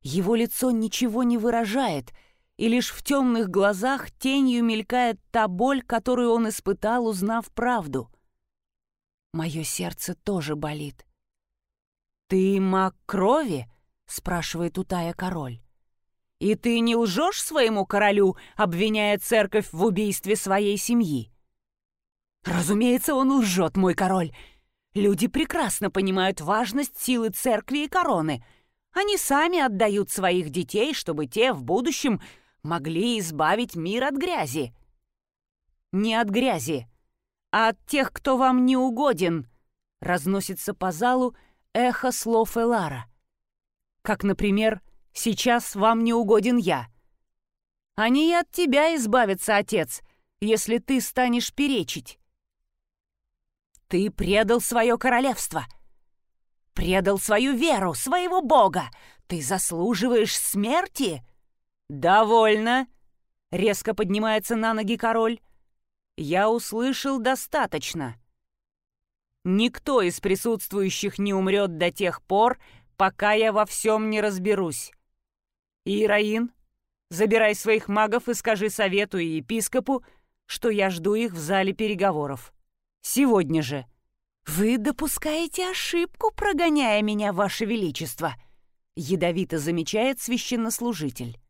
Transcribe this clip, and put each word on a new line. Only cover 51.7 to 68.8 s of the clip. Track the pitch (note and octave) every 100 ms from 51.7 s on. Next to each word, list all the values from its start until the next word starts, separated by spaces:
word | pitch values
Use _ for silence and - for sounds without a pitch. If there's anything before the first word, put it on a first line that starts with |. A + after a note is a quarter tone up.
| B3 C3+ - - - _ _ _ _ _ _ _ _ _ _ _ _ _ _ _ _ _
«Ты | F3+ G#3
предал | - F3 G3+ G#3+ A#3
свое | - A3+ A#3 A#3
королевство, | B3+ A#3+ C4 A#3 - D#3+ - - - _ _ _ _ _ _ _ _
предал | - E3+ F#3 G3 G3
свою | - A3 C4
веру, | B3 E4 A#3+ F3+
своего | D3 C4 F4+ F4+ F#4
бога. | C4+ C#4+ G3 F#3 B2+ - - - _
Ты | E3+
заслуживаешь | C3+ F#3+ - E3+ G3 G3 A#3+ A#3 G#3+ -
смерти?» | - G3 G#3+ D#4+ F#4+ - A#3 D3 - _ _ _ _ _ _
«Довольно», | C#3+ E3 G3+ G#3+ A3+ A3 G#3+ A3+ B3+ B3+ _ _ _ _ _ _
резко | F3 A3 B3 -
поднимается | G#3+ G3 G#3 A3 G#3+ G#3+ A#3
на | A3+
ноги | A3 G#3 A#3
король. | A3+ A3+ A3+ A#3 _ _ _ _ _ _ _ -
«Я | D3 F3 G#3+
услышал | A#3 - A3 B3+ C4 C4+ C4+
достаточно. | A#3 C4 - D4+ A#3 D#3 - E3 C3 A#2 _ _ _ _ _ _